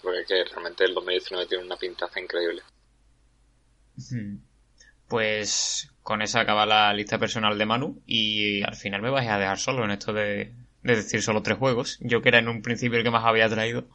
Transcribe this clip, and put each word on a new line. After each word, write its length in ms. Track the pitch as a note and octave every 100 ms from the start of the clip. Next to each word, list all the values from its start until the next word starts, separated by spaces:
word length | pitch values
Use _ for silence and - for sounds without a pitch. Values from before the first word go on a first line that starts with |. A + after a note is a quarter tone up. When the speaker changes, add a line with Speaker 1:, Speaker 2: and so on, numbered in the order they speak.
Speaker 1:
porque 200 | F#2 F2+
es 60 | -
que 160 | F#2+ F2
realmente 400 | - E2+ F2 F#2+
el 80 | F2+
dos 80 |
mil 160 | F2+ F2+
diecinueve 280 | - F#2 F2
tiene 180 | F#2 F2+
una 100 | F2+
pintaza 440 | F#2 F2 F2 -
increíble. 440 | F2+ E2+ F2 F2 - _ _ _ _ _ _ _ _ _ _ _ _ - C3
Speaker 2:
Hmm. 280 | B2 G2+ G2+ - _ _ _ - _ -
Pues 840 | A#2+ A2 G#2+ G#2 - - - - _
con 220 | - G#2+
esa 160 | G#2+ A#2
acaba 260 | G#2+ G#2+ G#2+
la 260 | G#2+ G#2
lista 260 | G#2 G#2 A2+
personal 380 | A2 A2 G#2+ G#2
de 60 | G#2+
Manu 360 | A#2 D3 C#4 -
y 560 | A2+ G#2+ G#2+ G#2 G2+
al 120 | G2+ -
final 280 | G#2 G2
me 80 | A2+
vais 180 | C#3 A#2+
a 80 | G#2
dejar 220 | G2 F#2+
solo 240 | - C3
en 80 | G#2+
esto 220 | G2+ -
de, 400 | G#2+ G#2 G2+ G#2 - - _
de 140 | B2 A#2
decir 260 | G2+ A2+
solo 220 | G#2 G#2+
tres 160 | G#2+ G#2+
juegos. 380 | C3 A#2+ A#2 -
Yo 240 | B2+ A#2
que 60 | B2+
era 100 | A#2+
en 80 | A2+
un 160 | A#2
principio 340 | - A2+ B2 A#2
el 60 |
que 80 | A2+
más 140 | A#2 A2+
había 220 | A2+ A2
traído, 340 | A2 A2 A#2+ -